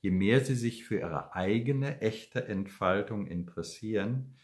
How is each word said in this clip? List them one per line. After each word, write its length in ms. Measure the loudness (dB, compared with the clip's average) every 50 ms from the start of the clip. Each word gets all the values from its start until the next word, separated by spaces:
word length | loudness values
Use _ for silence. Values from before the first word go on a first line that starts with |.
| 2
Je 60 | 2
mehr 340 | 4 4 6 6 6 6 6
Sie 120 | 4 0
sich 280 | 0 0 -2 -2 -4 -6
für 140 | -4 -2
Ihre 380 | -2 -2 -2 -4 -4 -6 -6 -4
eigene, 680 | -2 0 2 2 2 2 2 0 0 0 -2 -4 -2
echte 460 | -2 -2 -2 -2 -12 -6 -6 -6 -4
Entfaltung 800 | -2 -4 -4 -4 -6 -6 0 2 4 4 4 2 -2 -4 -6 -6
interessieren, 1040 | -4 -4 -6 -6 -6 -6 -10 -10 -10 -10 -10 -6 -2 0 0 0 0 -2 -2 -4 -6 -14 _